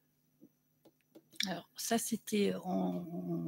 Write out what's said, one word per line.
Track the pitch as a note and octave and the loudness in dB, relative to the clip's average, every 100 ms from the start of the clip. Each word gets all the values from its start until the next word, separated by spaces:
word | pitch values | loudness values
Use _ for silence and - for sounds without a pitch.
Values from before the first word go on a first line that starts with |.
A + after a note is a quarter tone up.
| _ _ _ _ - _ _ _ - _ _ - _ - G3 | _ _ _ _ -20 _ _ _ -20 _ _ -20 _ -4 -2
Alors, | F3 - - | -2 -8 -6
ça, | - A#3 | 0 2
c'était, | - A3 - G#3 G3 F#3 | 2 -4 0 2 2 2
on, | F#3 F#3+ F#3 F3+ E3+ F3 F3 E3+ | 0 0 2 0 -4 -6 -2 -2